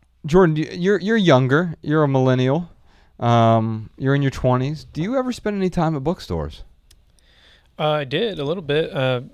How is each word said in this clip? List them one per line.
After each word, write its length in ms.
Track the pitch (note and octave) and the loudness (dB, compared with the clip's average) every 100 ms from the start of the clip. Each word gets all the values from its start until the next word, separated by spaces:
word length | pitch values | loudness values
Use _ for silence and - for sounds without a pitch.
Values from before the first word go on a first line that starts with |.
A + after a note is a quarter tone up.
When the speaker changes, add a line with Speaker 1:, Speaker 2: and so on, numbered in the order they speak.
| _ _ D#3 | _ _ 2
Speaker 1:
Jordan, 280 | F3 F3+ D3+ | 4 4 2
do 60 | |
you, 60 | D#3+ | -4
you're, 260 | F3+ F3+ G3+ | -2 0 0
you're 180 | F#3+ A3+ | 0 2
younger, 600 | F3+ C3 C3 C#3 F3 - | 4 4 4 2 0 -6
you're 220 | - D#3 | -2 0
a 60 | D3 | 2
millennial, 600 | C3+ C3 B2+ B2+ D3+ F3 - _ _ _ - | 2 2 2 2 -2 -4 -16 _ _ _ -4
um, 720 | A#2 A#2 A2+ A2+ A2 A2 A2 - | 2 4 4 4 0 -6 -12 -6
you're 160 | C3+ | -2
in 80 | C#3 | 0
your 80 | C#3 | 0
twenties. 520 | - C3 B2 C3+ D3+ | 0 0 0 -2 -6
Do 180 | - D3 | -10 -8
you 140 | F3+ C4 | -4 -2
ever 160 | B3+ | -4
spend 240 | A3+ G#3+ G3+ | -6 -4 -2
any 140 | F#3 | -2
time 260 | F3+ D#3+ D#3 | 0 -2 -2
at 80 | |
bookstores? 580 | C3+ F3+ - E2+ D2 - - _ _ _ _ _ _ _ _ _ _ - | -4 -6 -6 -6 -6 -10 -20 _ _ _ _ _ _ _ _ _ _ -6
Speaker 2:
Uh, 120 | D#3 | -2
I 140 | D3+ | -2
did 340 | C#3 C#3+ A3+ E3+ | -4 -4 -4 -6
a 60 | |
little 180 | C#3+ F#3 | -6 -6
bit. 300 | D3 D3 E3 | -2 -2 -2
Uh, 280 | D3+ C3 B2+ B2+ | -2 -2 -2 -6